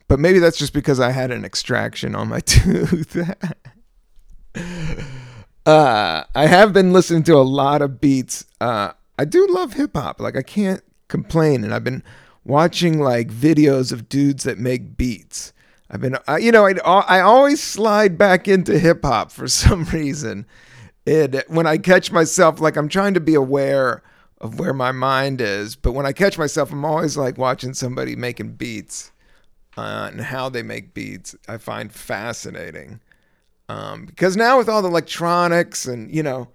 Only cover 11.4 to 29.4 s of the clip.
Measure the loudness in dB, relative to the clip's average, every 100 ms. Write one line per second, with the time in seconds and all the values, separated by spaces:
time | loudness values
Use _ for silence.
11.4 | 2 2 -2 -4 -6 -8 -12 -20 _ _
12.4 | -2 2 2 2 0 0 0 0 -4 -2
13.4 | 2 4 4 2 -2 -8 -6 -2 0 -2
14.4 | -6 -6 -4 -6 -6 -6 -4 -6 -12 -16
15.4 | -16 _ _ _ _ -8 -6 -4 -4 0
16.4 | 6 6 6 4 4 4 4 4 6 6
17.4 | 6 2 -4 -2 0 2 2 4 4 4
18.4 | 4 2 2 2 4 2 0 -2 -2 -8
19.4 | -4 2 4 4 0 -4 -4 -6 -8 -10
20.4 | -14 -20 -20 -20 -20 _ 0 2 2 -2
21.4 | -2 0 0 0 2 2 2 0 0 2
22.4 | 2 2 0 -2 -2 -2 0 0 2 2
23.4 | 2 0 0 0 -2 -4 _ _ _ _
24.4 | -12 -6 -4 -2 -4 -2 -2 0 -2 -2
25.4 | -4 -4 -6 -4 -4 -2 -4 0 0 0
26.4 | -4 -2 -4 -4 -4 -2 -2 -4 -4 -2
27.4 | -4 -4 -8 -8 -8 -8 -8 -8 -10 -10
28.4 | -12 -10 -10 -10 -14 -16 -18 _ _ _